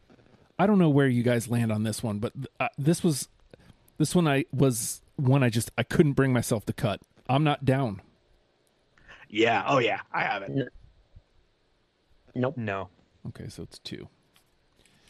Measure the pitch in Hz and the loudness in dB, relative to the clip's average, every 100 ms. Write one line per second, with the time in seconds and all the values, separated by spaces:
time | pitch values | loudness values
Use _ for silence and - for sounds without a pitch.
0 | _ _ _ _ _ - 196 202 165 139 | _ _ _ _ _ 0 4 6 6 6
1 | 139 120 117 120 110 120 113 107 110 107 | 4 2 2 0 0 -2 0 0 -2 -4
2 | 117 104 110 - 131 - 127 - 143 175 | -6 -4 -6 -8 -14 -6 -6 -2 0 2
3 | 180 139 - _ _ - - _ _ - | 0 -2 -6 _ _ -20 -20 _ _ -4
4 | 156 180 165 135 - 127 135 113 117 - | 0 2 2 0 -2 2 2 2 -6 -10
5 | _ - 127 139 123 110 - - 117 - | _ -2 2 4 4 0 -4 -6 -4 2
6 | 151 135 135 123 - 113 - - 117 95 | 4 4 2 2 0 -2 -4 -4 -4 -4
7 | _ _ - 135 156 147 131 131 131 95 | _ _ -2 0 2 0 0 0 -2 -6
8 | - _ _ _ _ _ _ _ _ _ | -16 _ _ _ _ _ _ _ _ _
9 | - - - 104 113 107 85 139 107 98 | -20 -20 -10 0 2 2 2 0 0 -4
10 | - 165 170 101 98 139 127 - - _ | -6 -6 -4 -6 -6 -6 -6 -10 -20 _
11 | _ - _ _ _ _ _ _ _ _ | _ -20 _ _ _ _ _ _ _ _
12 | _ _ _ 127 127 147 107 98 98 _ | _ _ _ -4 -4 -4 -6 -6 -8 _
13 | _ _ - - - - 85 - - - | _ _ -18 -14 -16 -14 -18 -18 -16 -16
14 | 104 _ _ _ _ _ _ _ _ _ | -16 _ _ _ _ _ _ _ _ _
15 | _ | _